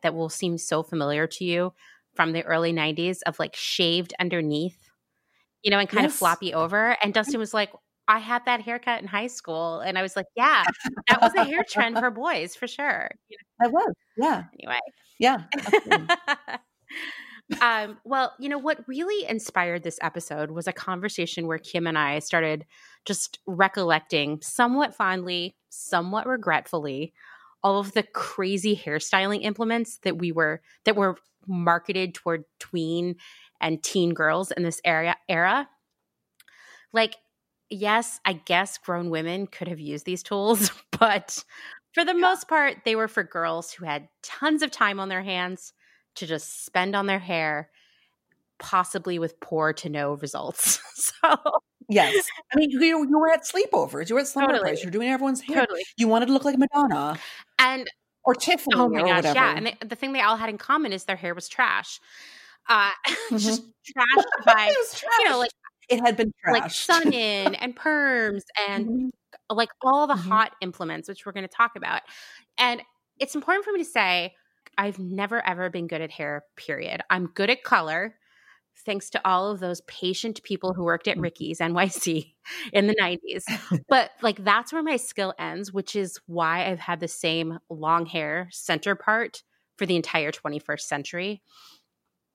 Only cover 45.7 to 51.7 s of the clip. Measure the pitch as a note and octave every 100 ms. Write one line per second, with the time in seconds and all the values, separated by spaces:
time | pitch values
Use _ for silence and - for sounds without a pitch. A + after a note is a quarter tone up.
45.7 | _ _ _ _ - E3 D#3+ - - -
46.7 | F3+ F#3 G3+ G3 F#3+ F#3 E3+ D#3 D3 D#3
47.7 | _ _ _ _ _ _ _ _ - -
48.7 | F#3+ F3+ F#3+ F3 E3+ E3 - - D#3+ D#3
49.7 | D3+ E3 D3 C#3+ D3 D3 - C3+ - -
50.7 | - - - - - E4 D#4 D4 D#4 -